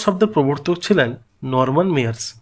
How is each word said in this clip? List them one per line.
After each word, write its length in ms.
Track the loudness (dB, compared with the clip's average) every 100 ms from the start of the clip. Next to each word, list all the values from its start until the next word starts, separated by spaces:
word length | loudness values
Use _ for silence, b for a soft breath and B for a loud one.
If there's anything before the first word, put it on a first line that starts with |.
শব্দের 260 | 0 0 2 2
প্রবর্তক 400 | 0 0 -2 -2 0
ছিলেন 240 | 2 2 -2 _ -12 -4
নরম্যান 360 | 0 2 2 2 0
মেয়ার্স। 280 | 0 -4 -10 -14